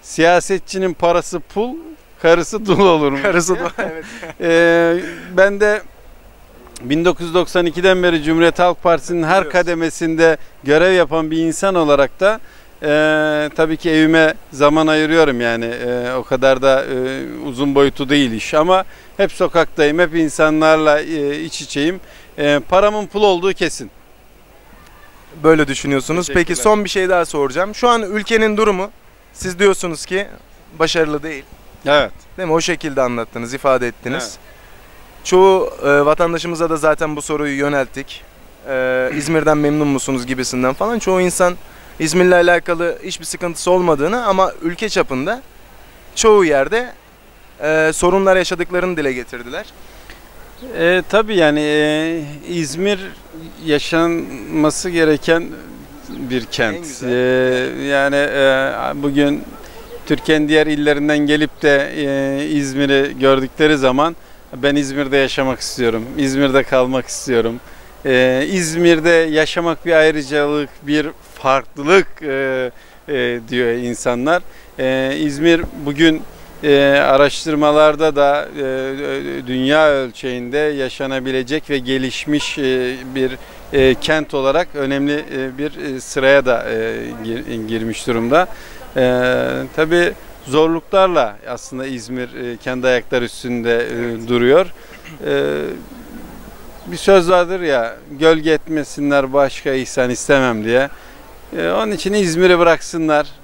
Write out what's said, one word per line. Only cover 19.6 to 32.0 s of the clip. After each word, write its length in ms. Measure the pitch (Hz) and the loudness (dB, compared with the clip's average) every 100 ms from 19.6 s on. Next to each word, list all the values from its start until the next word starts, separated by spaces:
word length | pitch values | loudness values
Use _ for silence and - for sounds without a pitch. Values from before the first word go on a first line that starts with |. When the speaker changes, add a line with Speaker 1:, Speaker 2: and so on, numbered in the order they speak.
| 160 - 147 156 | 0 2 0 2
Speaker 1:
hep 160 | 175 165 | 0 0
insanlarla, 840 | 160 - 156 156 156 160 156 147 | -2 2 2 4 4 4 4 2
e, 380 | 151 160 143 147 | 0 -4 -4 -4
iç 200 | 165 - | -8 -12
içeyim. 380 | 143 143 151 185 - - - - | -8 -2 -2 -4 -12 -20 -20 -2
E, 220 | 147 147 - | 2 2 2
paramın 380 | 180 208 214 202 | 4 4 0 -6
pul 160 | 202 | 0
olduğu 300 | 208 180 190 | 2 2 0
kesin. 380 | 185 170 - 107 - - _ - _ - - - - - - - - - 160 | -2 -4 -4 -14 -18 -20 _ -20 _ -20 -20 -20 -20 -20 -20 -20 -20 -20 -2
Speaker 2:
Böyle 240 | 156 160 143 | 4 4 2
düşünüyorsunuz. 600 | 135 143 139 - 165 165 | -2 -2 -2 -2 -4 -2
Peki 60 | 143 170 | -2 0
Speaker 1:
Teşekkürler. 160 | 180 | 0
Speaker 2:
son 200 | 214 214 | 2 2
bir 60 | 202 | 0
şey 200 | 202 185 | -2 0
daha 160 | 180 165 | 0 0
soracağım. 500 | 151 139 131 196 214 | -2 -2 -2 -4 0
Şu 140 | 240 | 2
an 120 | 233 | 2
ülkenin 560 | 208 214 202 226 220 208 | 0 -4 -2 0 2 2
durumu, 340 | 220 190 202 - - - - | 2 0 -4 -10 -20 -20 -20
siz 260 | - 190 180 | -10 -10 0
diyorsunuz 460 | 202 185 180 156 - | 2 2 -4 -8 -6
ki 220 | 185 202 - - - - 160 | -6 -6 -14 -20 -20 -20 -4
başarılı 440 | 160 170 156 151 | -2 0 0 -2
değil. 200 | 151 143 139 - - - 135 | -6 -12 -14 -20 -20 -10 2
Speaker 1:
Evet. 260 | 147 | 2